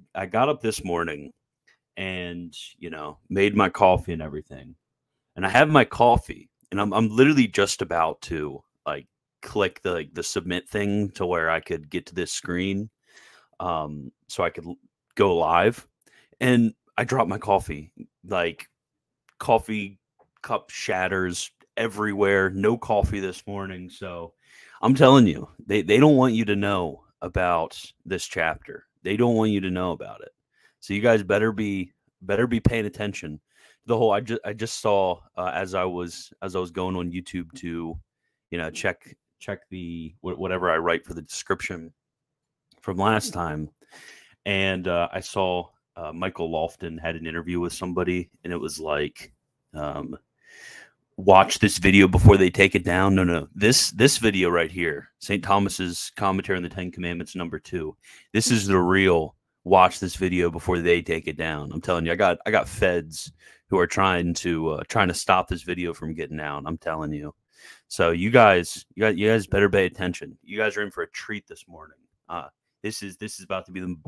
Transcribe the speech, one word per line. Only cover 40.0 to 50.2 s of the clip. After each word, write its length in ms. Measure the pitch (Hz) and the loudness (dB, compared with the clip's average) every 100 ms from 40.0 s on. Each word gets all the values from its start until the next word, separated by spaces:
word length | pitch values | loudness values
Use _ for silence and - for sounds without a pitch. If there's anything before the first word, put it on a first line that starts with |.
| 80 - | -14 -12
wh-, 180 | 90 87 | -12 -8
whatever 300 | 92 92 87 | -4 -2 0
I 100 | 82 | 0
write 260 | 85 85 | 0 -2
for 100 | - | -4
the 80 | 82 | -14
description 720 | 76 - - 92 - 87 82 _ _ _ _ _ _ _ _ _ | -12 -14 -6 -6 -6 -12 -14 _ _ _ _ _ _ _ _ _
from 180 | - 92 | -8 0
last 340 | 101 110 - | 2 2 -2
time. 380 | 90 82 76 76 _ _ - - - _ _ | -6 -6 -6 -8 _ _ -20 -20 -20 _ _
And, 440 | 101 98 95 95 90 | -4 -2 -2 -2 -2
uh, 200 | 87 85 | -2 -2
I 80 | 95 | -6
saw, 480 | - 101 92 90 85 _ _ 90 | -8 -4 -2 -2 -6 _ _ -14
uh, 160 | 78 | -12
Michael 380 | 80 95 - 82 | -8 -8 -6 -4
Lofton 500 | 82 82 - 87 80 | -4 -4 -8 -12 -8
had 140 | 82 | -8
an 100 | 82 | -8
interview 360 | 80 85 82 87 | -8 -8 -6 -4
with 120 | 87 | -4
somebody, 560 | - 92 90 90 90 85 _ | -6 -6 -4 -2 -4 -6 _
and 100 | 87 | -10
it 40 | 87 | -8
was 240 | 78 - | -8 -10
like, 520 | 78 73 76 - - _ _ _ _ | -6 -4 -6 -10 -20 _ _ _ _
um, 440 | 76 73 73 65 67 | -10 -8 -8 -10 -14